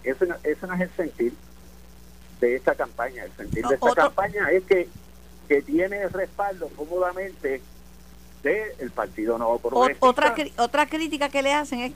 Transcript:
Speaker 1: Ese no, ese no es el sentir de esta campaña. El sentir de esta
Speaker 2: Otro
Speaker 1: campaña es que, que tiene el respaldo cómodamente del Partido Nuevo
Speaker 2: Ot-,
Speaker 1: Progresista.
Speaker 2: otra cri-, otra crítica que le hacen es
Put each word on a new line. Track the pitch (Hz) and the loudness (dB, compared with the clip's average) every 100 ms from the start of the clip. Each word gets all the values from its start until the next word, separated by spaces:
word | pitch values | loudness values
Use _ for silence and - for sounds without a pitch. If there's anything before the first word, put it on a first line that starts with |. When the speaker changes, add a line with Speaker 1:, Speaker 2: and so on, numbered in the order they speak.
Speaker 1:
Ese | 127 135 180 | -4 0 0
no, | 170 | 0
ese | 151 151 185 | -4 -4 -4
no | 180 | -4
es | |
el | 180 - | -4 -4
sentir | 156 - 120 - - - - - - - - - - - | -6 -2 -2 -2 -20 -20 -20 -20 -20 -20 -20 -20 -20 -2
de | 120 127 | 0 2
esta | - | 0
campaña. | 147 127 - 123 123 - | -2 -4 -4 -8 -8 -14
El | |
sentir | - 104 110 123 | -12 -8 -4 0
de | 135 | 2
esta | 247 | 2
Speaker 2:
Otro | - | 4
Speaker 1:
campaña | 294 - 196 202 160 | 2 2 -2 -2 2
es | 185 | 2
que, | 185 190 175 - - - - - - | 4 2 2 -10 -20 -20 -20 -20 0
que | 143 | 0
tiene | 143 156 190 202 | 2 0 0 -2
el | 190 | -4
respaldo | 185 185 - 202 185 151 - | -4 -6 -4 -6 -4 -10 -10
cómodamente | 151 175 180 180 196 170 139 131 - - - - - - - - | -6 -2 -2 -2 -10 -6 -6 -6 -8 -20 -20 -20 -20 -20 -20 -4
del | 143 202 214 - 123 | 0 0 -2 -8 -8
Partido | - 101 110 110 117 | -4 -4 -2 -2 2
Nuevo | 117 120 | 2 0
Speaker 2:
Ot-, | |
Speaker 1:
Progresista. | 120 131 262 - 254 | 2 4 4 6 4
Speaker 2:
otra | 247 294 233 | 6 2 2
cri-, | 285 - | -4 -2
otra | 240 285 294 | 0 2 0
crítica | 311 320 294 285 | -2 -4 -2 0
que | 277 | 2
le | 269 | 2
hacen | 294 285 247 | 0 0 -6
es | 254 | -6